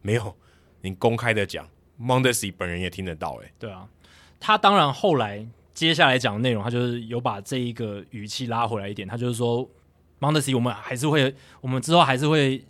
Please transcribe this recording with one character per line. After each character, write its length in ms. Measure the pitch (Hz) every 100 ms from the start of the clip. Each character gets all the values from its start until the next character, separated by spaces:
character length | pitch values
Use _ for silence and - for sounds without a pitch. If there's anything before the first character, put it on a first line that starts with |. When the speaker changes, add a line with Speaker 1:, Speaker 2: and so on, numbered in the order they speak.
Speaker 1:
没 140 | 98
有， 200 | 117 101 - _ _ _ _
你 140 | 95
公 200 | 92 120
开 200 | 113 120
的 100 | 107
讲， 240 | 98 80 73 _ _ _
Mondesi 520 | 120 127 127 117 101 92
本 100 | 90
人 140 | 87
也 80 | 90
听 160 | -
得 100 | 92
到 200 | 80 82 60
欸。 100 | - _
Speaker 2:
对 120 | 113
啊， 160 | 92 98 _ _ - - _
他 180 | - 214
当 180 | 196
然 160 | 202 147
后 260 | 135 208 147
来 300 | 107 104 113 - _
接 200 | - 160
下 120 | 156 156
来 120 | 127
讲 160 | 120
的 60 | 104
内 120 | 127
容， 100 | 113
他 80 | 104
就 100 | 120
是 220 | 123 120
有 160 | 113 117
把 200 | 120 101
这 160 | 101 131
一 140 | 123
个 280 | 113 113 101 92
语 160 | 107 104
气 200 | - 127
拉 200 | 117 117
回 140 | 110
来 80 | 98
一 60 |
点， 120 | 101 98
他 120 | 117
就 100 | 123
是 60 |
说， 340 | 117 120 120 127 _ _ _ _ _
Mondesi 360 | 139 156 139
我 60 | 131
们 120 | 120
还 240 | 104 - 127
是 100 | 151
会， 280 | 151 135 139 - -
我 80 | 131
们 120 | 131
之 100 | 135
后 100 | 170
还 140 | 139 127
是 100 | 151
会 380 | 156 139 131